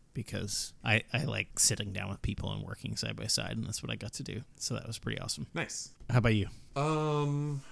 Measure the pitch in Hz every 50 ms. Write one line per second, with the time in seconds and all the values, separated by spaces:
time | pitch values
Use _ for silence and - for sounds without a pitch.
0 | - - - 127 - - - - 214 202 - - - - - - - 117 107 113
1 | - - - 117 - 127 107 101 - - - - - - 104 - 107 101 95 98
2 | 98 98 98 - - 110 104 - 101 101 101 101 101 - 107 - - 110 110 -
3 | - 110 107 110 110 110 - 113 110 - 113 113 113 - 110 - - 117 113 110
4 | 104 - - - - - - 107 - - - - - - 113 - - - 113 -
5 | - 113 110 - - - - 147 139 - - 165 - - - - - - - -
6 | - - 120 123 107 117 110 104 98 - - - - - - 139 143 156 156 151
7 | 156 151 151 147 147 143 143 147 147 147 143 139 - -